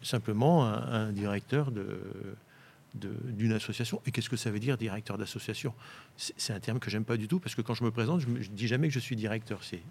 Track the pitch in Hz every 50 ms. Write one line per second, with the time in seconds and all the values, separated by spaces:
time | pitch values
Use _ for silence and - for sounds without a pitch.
0 | - - 127 110 - 113 104 107 127 156 175 160 127 110 104 117 120 127 120 110
1 | 110 107 101 101 101 101 101 98 - - 131 147 143 135 113 104 98 101 101 92
2 | - 98 - - - 98 101 107 - - - - - - - - - - - 101
3 | 98 98 110 113 120 127 110 101 113 110 110 107 - - 107 - 120 - - -
4 | - 127 - 120 - - 127 117 - 117 104 104 110 139 131 110 113 104 95 110
5 | 110 - 101 104 101 - - 113 - - 107 - - 139 - - - - - -
6 | - - - - - - - - - - 107 95 - 110 113 127 - 98 101 107
7 | 110 117 117 110 110 104 175 185 - - - - 120 - 113 - 120 113 113 117
8 | 110 135 175 180 135 120 120 127 - 95 107 98 123 110 120 135 160 151 139 123
9 | 113 - 127 110 107 104 110 110 - - 107 95 - - 92 85 82 -